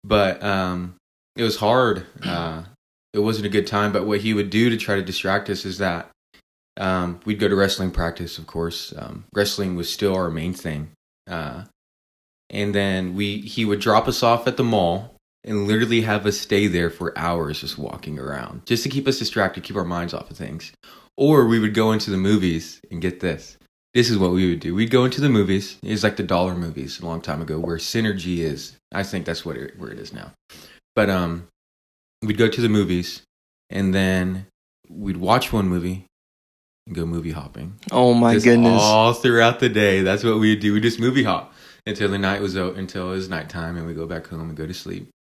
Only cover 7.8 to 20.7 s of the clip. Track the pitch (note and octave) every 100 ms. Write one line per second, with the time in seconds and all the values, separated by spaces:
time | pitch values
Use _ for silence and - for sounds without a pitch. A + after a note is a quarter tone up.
7.8 | F#2 - E2+ - F2 - D#2+ E2 E2+ -
8.8 | - - - - - G#2+ G2+ - F#2+ F2+
9.8 | E2+ - G2+ F#2 F2 D#2 E2+ F2+ E2+ D2+
10.8 | D#2 _ _ _ - E2+ D2+ C2+ A2 _
11.8 | _ _ _ _ _ _ _ G2+ G2+ G2+
12.8 | G2 F#2+ F2+ F#2 G2+ G#2 G2+ - A2 G#2
13.8 | A2 A2 B2+ A#2+ A#2+ A#2 B2 - A#2 A2
14.8 | F2 F#2 A2+ - _ _ - G#2+ G2+ A2
15.8 | A2+ A#2 G#2+ G#2 G#2 G2+ - G2+ G#2 F2
16.8 | E2+ - E2 - E2+ E2+ D2+ D2+ - -
17.8 | C2 - - D2+ C2+ C#2 - - - F3
18.8 | - C3+ C3+ C3+ - A2+ F#2+ - - G2+
19.8 | E2+ F2 F2 - - - - D#3+ -